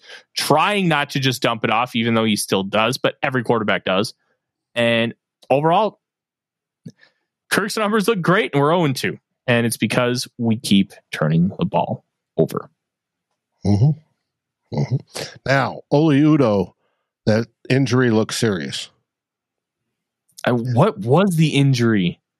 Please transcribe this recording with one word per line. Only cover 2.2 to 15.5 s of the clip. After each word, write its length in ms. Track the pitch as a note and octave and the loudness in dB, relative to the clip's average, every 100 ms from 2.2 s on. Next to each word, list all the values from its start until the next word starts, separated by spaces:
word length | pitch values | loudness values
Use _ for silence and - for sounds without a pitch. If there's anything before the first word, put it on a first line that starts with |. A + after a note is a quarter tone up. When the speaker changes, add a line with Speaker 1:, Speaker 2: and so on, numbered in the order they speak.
| A2 | 0
Speaker 1:
he 100 | G#2 | -2
still 280 | - G2+ | -2 -2
does, 340 | G2 G#2 A2+ C3+ | -2 0 0 0
but 200 | C3+ - | -4 -2
every 220 | C#3+ C3 | -4 -2
quarterback 420 | A2+ A#2+ G#2+ F#2+ - | -2 -2 0 -2 0
does. 300 | F#2 - - _ _ _ _ _ | -2 -2 -8 _ _ _ _ _
And 400 | - A#2 A#2 A#2 - _ _ - | -2 0 0 -2 -6 _ _ -2
overall, 480 | C3 D#3 F3 G#3+ - _ _ _ _ _ _ _ _ - - _ _ _ _ - | 0 2 0 -2 -6 _ _ _ _ _ _ _ _ -20 -20 _ _ _ _ -4
Kirk's 260 | - G3+ A3 | -4 -2 -4
numbers 300 | G#3 A3 G3 | -2 0 0
look 140 | A3+ | 0
great, 320 | D#3+ F#3 B3+ | 2 0 0
and 80 | C#3+ | 0
we're 120 | C#3+ | 0
oh 120 | F3 D#3 | 2 0
and 100 | C3 | -2
two. 240 | G2 E2 _ _ - | -6 -8 _ _ -2
And 180 | A#2+ A#2 | 0 0
it's 120 | - | -2
because 500 | A2 - B2 B2+ - - | -2 0 0 -2 -8 -6
we 200 | A#2 A2+ | -2 -2
keep 360 | - G2 F#2+ - _ | 2 2 0 -6 _
turning 400 | - D#2 E2 F2+ - | -4 0 0 0 -2
the 80 | - | -4
ball 400 | - - - _ _ _ - | -2 -4 -6 _ _ _ -2
over. 320 | D#2+ - - _ _ _ _ _ _ _ _ _ F#2 | -2 -2 -12 _ _ _ _ _ _ _ _ _ -2
Speaker 2:
Mm-hmm. 1120 | G2+ C#3 D3+ _ _ _ _ _ _ - - | 2 2 0 _ _ _ _ _ _ -10 -6
Mm-hmm. 180 | C#3 B2+ - - - - | -4 -4 -8 -16 -16 -10
Now, 380 | - | -2